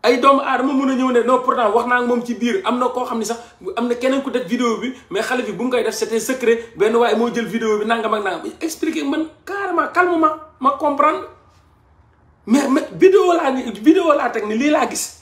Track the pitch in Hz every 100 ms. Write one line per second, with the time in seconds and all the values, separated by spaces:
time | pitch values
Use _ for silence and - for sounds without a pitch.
0 | 226 262 277 277 277 247 269 269 269 254
1 | 262 240 233 254 254 254 220 226 240 247
2 | 240 240 233 214 240 196 208 247 247 247
3 | 247 233 208 226 - _ 180 233 240 240
4 | 262 269 269 233 185 226 240 208 233 -
5 | - 185 220 254 214 180 247 247 214 220
6 | 214 226 220 262 226 233 - - 208 233
7 | 233 214 233 233 214 226 220 214 214 226
8 | 214 214 196 165 - - 320 - 320 311
9 | 277 311 320 - - 392 381 339 294 330
10 | 359 339 311 311 - _ 262 285 294 277
11 | 294 381 - - _ _ _ _ _ _
12 | _ _ _ _ - 262 262 277 - 170
13 | 381 392 370 339 277 262 240 208 240 370
14 | 339 294 254 226 208 220 294 294 233 -
15 | - -